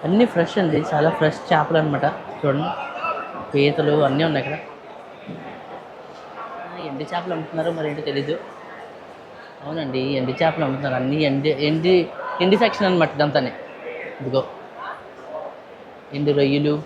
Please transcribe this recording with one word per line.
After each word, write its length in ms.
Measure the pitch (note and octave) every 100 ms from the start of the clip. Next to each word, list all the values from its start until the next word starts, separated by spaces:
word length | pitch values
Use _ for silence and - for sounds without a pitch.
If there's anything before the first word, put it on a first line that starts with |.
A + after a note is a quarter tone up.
అన్నీ 220 | D3+ G3 A#3+
ఫ్రెష్ 340 | F3 E3+ -
అండి, 240 | F3 D3+ -
చాలా 160 | D3+ D#3
ఫ్రెష్ 440 | E3 D#3 - -
చేపలు 240 | D#3+ D3+ E3
అనమాట. 280 | D#3 C#3 C#3+
చూడండి, 640 | - - - D3 C3+ D#3+ - - - - - - - -
పీతలు 500 | C#3+ C#3+ D3+ D3 D3
అన్నీ 220 | C#3+ C3+
ఉన్నాయి 220 | D#3+ D3 C3
ఇక్కడ. 140 | D#3 - - - - - - - - - - - - - - - - - - - - - F3+ D#3+
ఎండి 180 | C3+
చేపలు 300 | D3 F3 F3
అమ్ముతున్నారో 380 | E3 D#3 E3 D#3+
మరి 180 | E3 D#3
ఏంటో 120 | D3
తెలీదు. 360 | D3 C#3 C#3 E3 - - - - - - - - - - - - C#3
అవునండి, 340 | D#3+ C#3+ C3
ఎండి 320 | C3 C#3 B2+
చేపలు 320 | C3 D#3+ D#3
అమ్ముతున్నారు. 320 | D3 C3+ C#3+ B2+
అన్నీ 200 | B2+ D3+
ఎండి, 420 | D3+ C3+ D3 C3+
ఎండి, 500 | D3 D#3+ E3+ F#3 E3 - - -
ఎండి 160 | F3+ G3
సెక్షన్ 300 | A3 - G3
అనమాట 280 | F3+ D#3 C#3+
ఇదంతానే. 360 | D3 C#3+ B2+ - - - - - - -
ఇదిగో 220 | C3 C3 - - - - - - - - - - - - - - - - -
ఎండు 180 | C#3+ D3
రొయ్యలు 520 | C#3+ C#3 C#3+ D3 D3